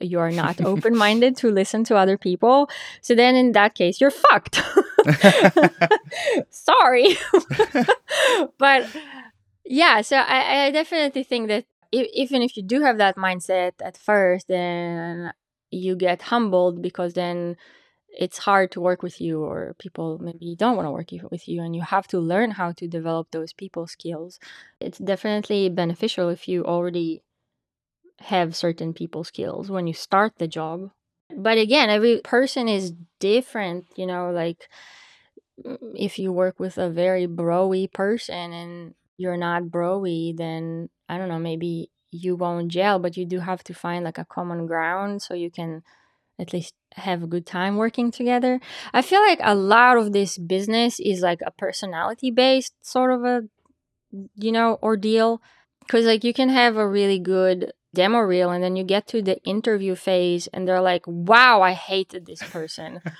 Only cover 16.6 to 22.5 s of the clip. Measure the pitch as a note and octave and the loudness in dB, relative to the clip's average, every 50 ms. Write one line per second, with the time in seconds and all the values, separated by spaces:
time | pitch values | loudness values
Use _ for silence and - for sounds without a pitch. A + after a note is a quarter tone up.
16.6 | F3+ F3+ F3 F3 F3 F3+ - - F3+ F3 F3 F3+ F3 F3 F3 F3 F3 F3 F3 - | 2 2 0 -2 -8 -8 -6 -4 -6 -4 -4 -4 -4 -4 -4 -6 -6 -8 -8 -10
17.6 | _ _ _ _ _ _ _ _ _ _ - - F#3 F#3 - - - G#3 G3 F#3+ | _ _ _ _ _ _ _ _ _ _ -10 -8 -8 -8 -8 -6 0 2 4 4
18.6 | F#3+ F#3 - F#3 F3 F3+ F3+ - F#3 F3 - - E3+ E3 D#3+ D#3 D3+ D3 E2 E2+ | 2 2 -2 -2 -2 -2 -2 -2 -4 -12 -10 -8 -6 -6 -4 -4 -6 -6 -6 -8
19.6 | D#2+ - - _ - F3 - - E3 D#3+ D#3+ E3+ F3 E3+ E3+ E3 E3+ E3+ E3+ - | -8 -10 -12 _ -18 -16 -12 -10 -8 -8 -8 -8 -10 -12 -14 -12 -12 -10 -6 -2
20.6 | G#3 B3 A#3+ F#3 E3+ D3 - - E3+ - F3+ E3+ G3 - - E3+ - - E3+ E3+ | 0 0 0 -2 -4 -6 -6 -8 -10 -12 -14 -16 -14 -12 -14 -14 -10 -10 -8 -8
21.6 | E3 E3+ E3 E3+ E3+ - G3 G3 F#3+ - - F3+ E3 E3 F3+ G3+ B3 A#3 | -6 -8 -8 -8 -6 -2 -2 -4 -4 -2 -4 -4 -2 0 0 0 0 -2